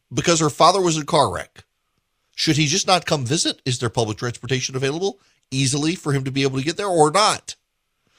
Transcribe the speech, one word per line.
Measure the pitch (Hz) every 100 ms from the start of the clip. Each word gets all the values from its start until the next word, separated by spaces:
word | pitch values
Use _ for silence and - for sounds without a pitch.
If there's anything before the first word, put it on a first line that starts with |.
| -
because | 127 - 165
her | 156
father | - 165 196
was | 180 156
in |
a | 143
car | 160 117
wreck, | 82 - _ - _ _ _ _ _ _ -
should | - 143
he | 151
just | 185 196
not | 180 -
come | 156 120
visit? | 160 311 - 135
Is | 120
there | 123
public | - 107 104
transportation | 123 - 120 127 123 131
available | 135 156 196 - _ _ -
easily | 135 135 143 156 185
for | 151
him | 139 131
to |
be | 135
able | 139 135
to | 139
get | 170
there | 202
or | 170 151
not? | 180 208 139 - - _ _ _ _ _